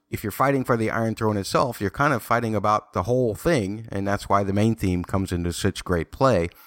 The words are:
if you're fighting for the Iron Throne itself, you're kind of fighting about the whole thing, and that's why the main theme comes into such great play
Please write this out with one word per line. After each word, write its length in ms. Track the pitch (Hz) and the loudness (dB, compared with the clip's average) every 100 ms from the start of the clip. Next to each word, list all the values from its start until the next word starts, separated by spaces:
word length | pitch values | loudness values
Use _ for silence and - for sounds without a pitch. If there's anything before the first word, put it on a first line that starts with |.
| _ | _
if 140 | - | -8
you're 80 | 107 | -6
fighting 320 | - 135 139 | 0 0 2
for 140 | 127 117 | 0 0
the 120 | 110 | 0
Iron 260 | - 113 107 | 0 -2 0
Throne 220 | 110 104 | 0 0
itself, 440 | 92 165 139 - | 0 0 0 -2
you're 80 | 98 | -4
kind 240 | - 143 | 0 0
of 100 | 120 | 0
fighting 320 | - 117 117 107 | 0 0 0 0
about 380 | 104 107 - | 2 0 0
the 100 | 104 | -4
whole 320 | 92 127 120 95 | 0 2 0 0
thing, 520 | 165 151 95 107 113 | 0 2 0 -4 -8
and 160 | 101 98 | -4 -2
that's 220 | 101 - | -2 0
why 140 | 101 | 0
the 100 | 98 | 2
main 200 | 98 113 | 2 2
theme 300 | 113 98 90 | 2 2 0
comes 300 | 87 95 95 | 0 -2 0
into 180 | 87 87 | -2 -2
such 320 | 85 101 - | -2 -2 -2
great 280 | - 87 80 | -2 -2 -2
play 360 | - 131 98 82 - | 0 4 4 0 -6